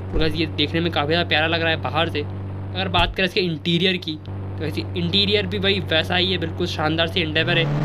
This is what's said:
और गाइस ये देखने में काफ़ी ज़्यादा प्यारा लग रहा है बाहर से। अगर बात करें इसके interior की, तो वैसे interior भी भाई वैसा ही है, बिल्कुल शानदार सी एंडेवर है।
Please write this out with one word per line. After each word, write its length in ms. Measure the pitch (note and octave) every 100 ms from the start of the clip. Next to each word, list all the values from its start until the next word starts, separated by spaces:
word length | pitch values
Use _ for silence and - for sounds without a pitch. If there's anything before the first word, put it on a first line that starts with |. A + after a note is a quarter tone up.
| -
और 100 | -
गाइस 160 | D#3 D#3
ये 100 | D#3+ -
देखने 220 | C#3+ E3
में 120 | E3+
काफ़ी 160 | D#3+ D3
ज़्यादा 200 | E3+ E3
प्यारा 180 | D#3 D#3+
लग 140 | E3
रहा 80 | E3
है 120 | D#3+
बाहर 280 | C3 D3 E3
से। 120 | D3+
अगर 680 | D3 - - - - F3+ F#3+
बात 280 | F3+ F3 -
करें 100 | F#3
इसके 140 | G#3+
interior 580 | F3+ D#3 E3+ E3+ F#3 F#3
की, 160 | E3 D#3
तो 440 | - - - -
वैसे 220 | D3+ - - F#3+
interior 480 | E3+ G3 G3+ G#3 F#3+
भी 140 | G#3
भाई 200 | G3 G3
वैसा 340 | D3 D#3+ D#3+ F3+
ही 160 | F3+
है, 60 | F3+
बिल्कुल 300 | D#3+ - F3
शानदार 400 | - D#3 D#3+ E3
सी 140 | F#3
एंडेवर 360 | D#3+ D#3+ D#3+ F3
है। 60 | D3+ D3